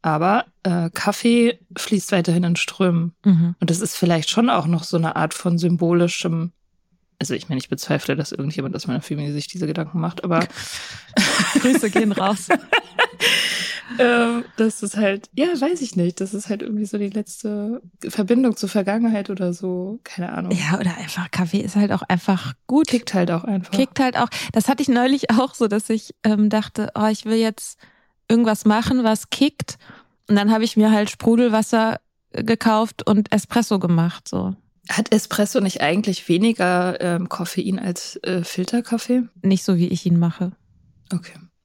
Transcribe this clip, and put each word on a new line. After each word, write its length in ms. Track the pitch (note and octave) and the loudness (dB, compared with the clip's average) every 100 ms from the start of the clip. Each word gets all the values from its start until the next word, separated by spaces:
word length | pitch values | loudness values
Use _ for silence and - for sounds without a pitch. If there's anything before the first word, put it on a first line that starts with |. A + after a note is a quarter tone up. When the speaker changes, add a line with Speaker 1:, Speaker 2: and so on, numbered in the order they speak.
Speaker 1:
Aber, 420 | E3 D3+ F3 G#3+ - _ | 0 0 2 0 -2 _
äh, 260 | F#3+ F3 E3 | -2 -2 -2
Kaffee 680 | - G#3 G3+ A#3+ A#3 A#3 A#3+ _ - | -2 -4 0 2 4 4 0 _ -12
fließt 360 | - G#3 - | -2 -2 0
weiterhin 320 | F#3+ E3+ E3+ | 0 2 2
in 120 | F3 F3 | 2 0
Strömen. 580 | - - F#3 E3+ E3+ - | -4 -2 0 2 -2 0
Speaker 2:
Mhm. 320 | G#3 F3 E3+ F3 | 4 4 4 0
Speaker 1:
Und 120 | E3+ | -2
das 100 | E3+ | 0
ist 160 | F3+ - | -2 0
vielleicht 340 | E3+ E3 D3 | 2 2 0
schon 200 | - A#3 | 2 2
auch 160 | F#3 D#3 | 2 2
noch 160 | E3+ | -2
so 120 | D#3+ E3+ | 0 -2
eine 180 | D#3+ - | 0 0
Art 180 | D#3 | -4
von 240 | - F3+ E3+ | -2 -2 0
symbolischem, 960 | E3+ E3+ E3+ F3 F3 - F3+ E3 E3+ _ _ _ _ _ _ _ | 2 2 2 4 2 0 -2 -2 -4 _ _ _ _ _ _ _
also 160 | C#3 | -6
ich 140 | A#2+ - | -6 -4
meine, 120 | C3 | -6
ich 80 | - | -4
bezweifle, 440 | C#3 - D3 - | -8 -2 -4 -2
dass 160 | C#3 D3 | -4 -4
irgendjemand 460 | - C#3+ D#3 C3+ - | -6 -6 -4 -6 -6
aus 100 | - | -4
meiner 160 | B2+ | -6
Familie 300 | - D3 C#3+ | -4 -6 -6
sich 160 | D3 - | -6 -8
diese 180 | F3+ D#3 | -8 -6
Gedanken 320 | E3 D#3 F3 | -4 -6 -4
macht, 240 | E3 - | -4 -6
aber 240 | F#3 E3 E3+ - - - - - - | -2 0 -2 -8 -12 -12 -14 -16 -4
Speaker 2:
<laughs> 540 | - - - - C#4 | 0 0 0 0 2
Grüße 300 | B3 C4 G#3+ | 4 2 2
gehen 220 | - A3 | 2 2
raus. 340 | G3 F#3+ G#3 - | 2 0 -2 0
Speaker 1:
<laughs> 60 | E4+ - A4+ - - B4 B4 - - - - - - - A#3+ | -2 2 -2 -2 -2 -2 0 0 0 -2 -4 -6 -8 -10 0
Ähm, 460 | A#3+ A#3+ A#3 A#3 - - | 2 4 2 -2 -6 0
das 260 | A3 - | 0 0
ist 140 | G3+ G#3 | -6 0
halt, 320 | G#3 G3+ - | 0 0 -6
ja, 120 | - E4 | -2 0
weiß 340 | E4 C#4 F4 | 2 0 -2
ich 140 | C4 F#3+ | -2 0
nicht. 240 | F3 F3+ | -2 -2
Das 140 | F#3+ | -6
ist 140 | G3+ - | -6 -6
halt 140 | G3+ | -6
irgendwie 220 | - G#3 G#3 | -4 -4 -4
so 120 | G#3 | -4
die 100 | G3+ | -4
letzte 720 | G#3 G#3 - A3 G#3 G#3 A#3+ - _ - | -4 -8 -8 -6 -6 -6 -8 -12 _ -8
Verbindung 500 | - F#3+ A#3+ B3+ - | -4 2 4 4 0
zur 120 | G3 | -2
Vergangenheit 600 | G#3+ G3 G#3+ A#3 G#3+ G3 | 0 0 0 2 0 -4
oder 220 | F#3+ F3+ | -4 -4
so. 480 | F3 F#3 F3+ F#3 A3 | -2 -4 -4 -6 -10
Keine 280 | - - F3 | -12 -8 -6
Ahnung. 200 | - F3+ | -6 -2
Speaker 2:
Ja, 260 | F#3 D3 F#3 | -2 0 0
oder 180 | F#3 E3+ | -2 -4
einfach, 340 | D#3+ - F3 | -10 -8 -6
Kaffee 300 | - F3 G3 | -4 -2 0
ist 160 | G3 G#3 | 0 0
halt 160 | G3+ | 2
auch 100 | F3+ | 0
einfach 520 | - F3+ - F#3 B2+ - - | 0 -2 0 -2 -2 -12 0
gut. 200 | C4+ D#4 | 0 2
Speaker 1:
Kickt 260 | A#3+ - | 0 0
halt 160 | F#3 F3 | 0 0
auch 140 | E3 | 0
einfach. 280 | A#3+ G3 F3+ | -2 -4 -2
Speaker 2:
Kickt 280 | F#3+ C4+ - | -2 -2 0
halt 160 | B3+ - | 0 2
auch. 120 | A#3+ - - | -2 -4 -2
Das 160 | A3+ - | 0 2
hatte 140 | C#4 | 0
ich 60 | C#4 | 2
neulich 420 | A#3+ B3+ C#4 - | 2 4 0 2
auch 240 | A3 C4 | 2 2
so, 140 | - A3+ | 0 0
dass 220 | G3+ - | 0 0
ich, 240 | A3+ - - | -4 -4 -2
ähm, 240 | G#3+ G#3 G#3+ | 0 4 4
dachte, 420 | G#3+ G#3 - G#3+ | 2 -2 -6 -6
oh, 120 | - G#3+ | 0 0
ich 180 | G#3+ | 0
will 120 | G#3+ A3+ | 0 0
jetzt 420 | A3+ G#3+ - - - _ _ _ _ | 0 -2 -14 -18 -20 _ _ _ _
irgendwas 360 | A3+ A3+ G#3+ | 4 4 2
machen, 400 | G#3+ G#3+ A#3 B3+ | 2 2 2 0
was 260 | A3+ G#3+ - | 2 0 -4
kickt. 480 | - C#4 _ - - - - _ _ - | 0 0 _ -12 -12 -20 -20 _ _ 0
Und 80 | G#3 | 2
dann 140 | G3+ | 4
habe 120 | A3 | 2
ich 120 | A3 A3 | 2 4
mir 140 | G#3+ | 4
halt 200 | G#3+ G#3 | 4 2
Sprudelwasser, 880 | - - A3+ A#3+ A3 G#3+ A3+ A3 - _ _ _ | 0 2 4 4 2 2 2 2 -2 _ _ _
äh, 120 | - | -8
gekauft 600 | A3 A3+ A3+ G#3+ A3 - - | -2 0 4 2 0 -4 0
und 240 | G#3+ G#3 | 2 2
Espresso 460 | G#3 - A#3+ A3 G3+ | -2 0 -2 0 0
gemacht, 500 | F3+ E3+ E3 - - | 2 2 2 -4 -8
so. 260 | F#3 F#3 F#3+ _ _ - | -6 -4 -8 _ _ -6
Speaker 1:
Hat 240 | - A3 | -4 0
Espresso 480 | G#3+ - - G#3 B3+ | 0 0 -2 0 0
nicht 200 | F#3+ - | 0 0
eigentlich 480 | C#3+ F3+ G#3+ F3+ - | 0 0 0 -4 0
weniger, 720 | E3+ A3+ A3+ F3+ F3+ F3+ - | 2 2 2 2 2 0 -2
ähm, 280 | F3+ F3 F3+ | -2 -2 -4
Koffein 500 | - E3+ - G#3 F#3+ | -6 -6 0 2 2
als, 380 | F#3+ F3+ - - | -4 -6 -8 -10
äh, 180 | - F#3 | -4 -4
Filterkaffee? 840 | E3+ - F#3 A#3+ A#3 A3+ - B3 A#3 - | -4 -4 -2 -2 -2 -6 0 0 0 -2
Speaker 2:
Nicht 220 | G3 F#3+ | 2 2
so, 120 | - F3+ | 2 2
wie 120 | F3 | 2
ich 180 | F3 F3+ | 0 2
ihn 120 | E3+ | 4
mache. 340 | E3+ - - - _ _ _ _ _ | 2 0 -6 -6 _ _ _ _ _
Speaker 1:
Okay. 220 | F3+ - D3+ F3 _ | -8 -8 -20 -20 _